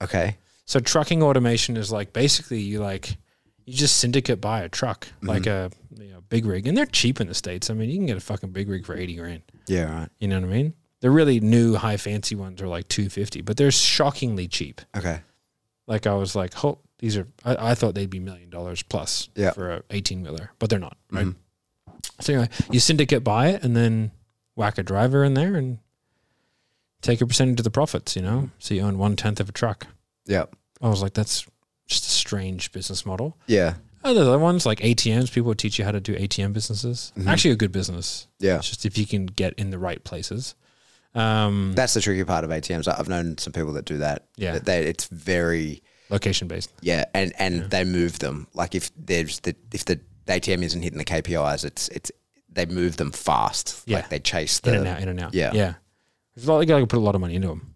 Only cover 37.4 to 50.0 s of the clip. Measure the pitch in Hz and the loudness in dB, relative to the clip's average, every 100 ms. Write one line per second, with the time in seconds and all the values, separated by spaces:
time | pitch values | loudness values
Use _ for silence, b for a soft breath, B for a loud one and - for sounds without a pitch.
37.4 | 160 110 104 95 92 87 - - - - | 4 4 2 0 -4 -6 -6 -8 -12 0
38.4 | 95 85 - - 104 107 104 101 95 - | 2 2 0 -4 -4 -2 0 -2 -2 -2
39.4 | 92 - 98 92 90 82 - 80 - 107 | -4 -2 -6 -4 -6 -6 -10 -10 -8 -8
40.4 | 127 - b b b b b 117 110 110 | -10 -14 b b b b b 0 2 4
41.4 | 104 101 95 92 127 110 101 95 85 85 | 4 2 0 2 2 2 0 0 0 0
42.4 | 80 80 76 82 82 80 80 90 85 76 | 0 -4 -4 -4 -2 -2 -2 -2 -2 -6
43.4 | - 85 76 73 71 76 73 76 _ - | -8 -4 -4 -6 -6 -4 -2 -4 _ -8
44.4 | 92 80 - 87 78 85 - 85 95 90 | -6 -4 0 0 0 -2 -8 -8 -2 0
45.4 | 85 82 78 76 b b b 101 101 95 | 2 0 -2 -8 b b b -2 0 -2
46.4 | 90 87 - - 87 85 - 98 95 - | -4 -8 -10 -6 0 0 0 0 -2 0
47.4 | 92 87 95 95 92 90 87 - 69 73 | -2 0 -2 0 0 2 0 -2 -6 -6
48.4 | 73 87 87 92 - - - 85 80 - | -10 -6 -4 -4 -6 -10 -2 -2 -2 -4
49.4 | 87 - - 98 - 87 | -6 -8 -10 -8 -2 -4